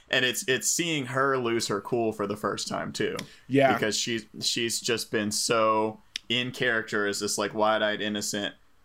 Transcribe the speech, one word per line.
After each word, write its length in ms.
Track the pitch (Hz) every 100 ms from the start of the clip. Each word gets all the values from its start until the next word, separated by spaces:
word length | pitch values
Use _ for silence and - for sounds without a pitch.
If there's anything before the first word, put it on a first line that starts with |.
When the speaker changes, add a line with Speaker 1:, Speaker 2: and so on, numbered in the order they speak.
| -
Speaker 1:
and 120 | 131 127
it's, 220 | 123 -
it's 200 | 127 -
seeing 400 | - 170 151 123
her 320 | 131 139 135
lose 280 | 120 113 -
her 120 | 101
cool 300 | - 120 110
for 160 | 107 101
the 100 | 104
first 300 | 101 107 -
time 240 | 95 -
too. 240 | - 104 - - - -
Speaker 2:
Yeah. 260 | 135 135
Speaker 1:
Because 240 | 117 110 104
she's, 280 | 120 113 - -
she's 380 | - 123 117 -
just 300 | - 113 -
been 220 | 113 104
so 720 | 107 - 117 110 110 110 107 - - -
in 220 | 120 123
character 560 | 123 127 113 107 107 101
as 120 | 101
this, 200 | 104 -
like, 160 | 101 110
wide-eyed 460 | 107 110 107 104
innocent 520 | 104 104 104 104 98 - _ _